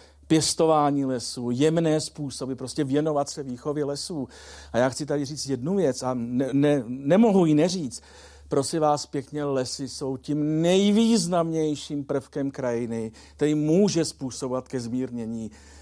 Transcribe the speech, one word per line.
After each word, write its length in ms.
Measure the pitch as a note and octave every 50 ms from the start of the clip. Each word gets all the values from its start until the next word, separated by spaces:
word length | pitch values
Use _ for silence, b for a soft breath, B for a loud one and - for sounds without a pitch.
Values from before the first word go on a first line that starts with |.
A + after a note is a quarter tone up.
| B B B B B -
pěstování 800 | D#3 D#3+ D3 - - - E3 D#3+ D#3 D3+ D3 C#3+ C#3+ C#3 C#3
lesů, 460 | C3 C3 A#2+ - - - B2+ A#2+ A#2+
jemné 500 | B2 B2 D3 D#3 D#3+ E3+ E3 D#3 D3+ D#3
způsoby, 520 | D3+ - - - D3 C3+ - - C#3 C3 C3
prostě 300 | A#2+ C3 A#2+ - D#3 D3
věnovat 460 | C3 C3+ D3 D#3 D#3+ D3+ C#3+ C#3+ -
se 140 | - D#3+ C#3
výchově 420 | C3+ B2 A#2+ - D3+ C#3+ D3+ D3
lesů. 420 | C3+ C#3+ C#3+ - - F3+ D3 B2+ - B B B B B B B B B
A 40 | A#2
já 120 | B2 C3+
chci 160 | B2 - D3+
tady 200 | C3+ D3 D3 C#3+
říct 220 | C3 D#3 C3+ - C3+
jednu 280 | C3+ A#2+ A#2+ D#3+ G3
věc 280 | G3+ F3 C#3 B2 - B2+
a 100 | B2+ B2+
ne, 360 | B2 A#2 A#2+ B2 B2 C3+ B2+ C3
ne, 300 | C#3 C#3+ D3 D3 C#3 A2 A2+
nemohu 580 | B2 C3+ C#3 C#3 E3+ G3+ A#3+ A3+ F#3+ G3 F3
ji 80 | D#3 D3+
neříct. 500 | D3 D#3 F3+ F3 F#3+ D3+ A#2 - - B B B B B B B B B B
Prosím 320 | D3+ C#3 C3+ - - E3
vás 260 | D#3 D3+ D3 C#3+ -
pěkně, 380 | - - D3 B2+ - D3 D3 D3
lesy 460 | C#3+ C3+ C3 B2+ A#2+ - - C#3 A#2+
jsou 280 | - - D3 C3+ C3+ B2+
tím 440 | - - D3 D3+ D3 D3+ D#3 D#3
nejvýznamnějším 1400 | E3 F3 F#3 F#3+ G3+ G#3 G3+ A3 A3+ A3 A#3 G#3+ E3+ E3+ F3+ E3+ E3 E3 D#3+ D#3+ D#3 D3+ D3 C#3 - - D3+ C#3+ C#3
prvkem 480 | - C#3+ C3+ - - - D3 C#3 C#3
krajiny, 600 | C3 - C3 B2 A#2+ A#2 B2 A2+ A#2 A2+ A2 A2+ A2 B B B B
který 200 | B D3 D3+ D3+
může 500 | D3+ D3+ D3+ D#3+ F#3 G#3 F#3+ C3 E3 D#3
způsobovat 600 | - - - C3+ B2+ - - C#3 B2+ B2 B2+ B2+ -
ke 120 | - B2+
zmírnění, 720 | A#2 A#2 A#2 B2+ C3 B2 A#2+ A#2+ A2+ A2 A#2 A2+ A2+ G#2 B B B B B B